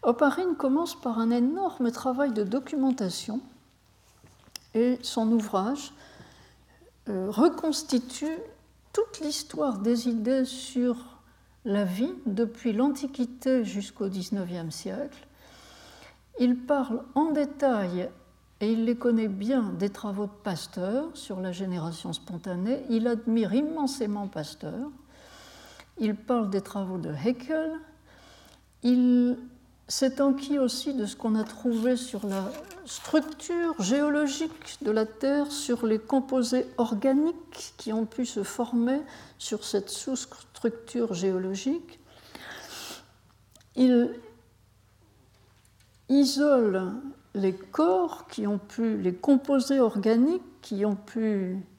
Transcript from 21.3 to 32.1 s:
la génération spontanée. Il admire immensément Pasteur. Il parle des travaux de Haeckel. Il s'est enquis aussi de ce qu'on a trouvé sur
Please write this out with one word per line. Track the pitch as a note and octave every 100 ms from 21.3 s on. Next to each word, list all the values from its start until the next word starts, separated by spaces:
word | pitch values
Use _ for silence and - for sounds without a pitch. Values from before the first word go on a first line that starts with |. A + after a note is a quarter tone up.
| F#3+
la | F#3
génération | F3 F#3+ F3+ D#3+ E3 F3+
spontanée. | E3 - F3 F#3+ F3 G3 C4 -
Il | A3+ A#3
admire | A#3 A3+ A3+ G#3
immensément | G#3+ D4+ D#4+ C#4 C4+ G#3+ G#3 G3
Pasteur. | E3 D3 - D3+ E3+ C#4+ C4 - - - - - - - - - -
Il | G#3+ G#3
parle | - B3 G#3
des | G3
travaux | G3 G#3 F#3+ F#3
de | D#3+
Haeckel. | D3+ F3+ B3+ - D#4 D#4+ D#4+ - - - - - - - - _ _
Il | A#3+ B3 B3 B3 B3 B3 - - - _ -
s'est | - C4+ C4+
enquis | C#4 C4+ - C#4+
aussi | B3+ - -
de | C#4
ce | G#3
qu'on | - A3+
a | A3
trouvé | G#3+ - B3+ A3+ A#3 B3+
sur | B3